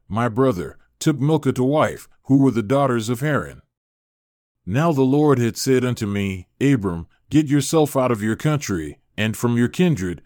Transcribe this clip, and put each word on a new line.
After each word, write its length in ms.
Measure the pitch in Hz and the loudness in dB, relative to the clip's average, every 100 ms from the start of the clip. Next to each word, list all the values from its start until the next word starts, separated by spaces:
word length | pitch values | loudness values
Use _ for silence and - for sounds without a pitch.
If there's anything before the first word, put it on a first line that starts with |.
| - | -8
my 180 | 101 120 | -4 -2
brother, 500 | 110 135 90 71 - _ _ | 2 0 0 -6 -12 _ _
took 200 | 160 143 | -2 0
Milcah 340 | 143 156 135 | 0 0 0
to 100 | 123 | 0
wife, 460 | 127 151 107 - - _ | 0 0 0 -2 -16 _
who 140 | - 139 | 2 4
were 140 | 135 | 4
the 100 | 113 | 2
daughters 460 | 101 139 139 120 107 | 0 0 0 -2 -4
of 140 | 123 | -4
Haran. 400 | 151 135 73 - _ _ _ _ _ _ _ _ _ _ | -2 -4 -4 -14 _ _ _ _ _ _ _ _ _ _
Now 280 | 87 117 170 | -6 -2 0
the 100 | 135 | 2
Lord 380 | 131 143 151 127 | 2 4 4 4
had 180 | 117 - | 2 -2
said 260 | 131 127 | 0 2
unto 220 | 123 120 104 | 2 -4 -4
me, 420 | 101 98 95 - - | -4 -4 -6 -12 -2
Abram, 460 | 139 131 98 85 82 _ _ | 2 2 0 -6 -10 _ _
get 160 | 151 147 | 0 2
yourself 500 | 143 139 160 147 139 | 0 2 2 2 0
out 140 | 127 | 0
of 100 | 113 | 0
your 140 | 107 110 | -2 -2
country, 640 | 156 147 - 90 76 - _ - | -2 -2 -2 -6 -6 -14 _ -6
and 180 | 110 104 | -4 -2
from 220 | 120 120 | -2 0
your 100 | 123 | 0
kindred, 540 | - 180 107 92 80 | 0 0 0 -4 -8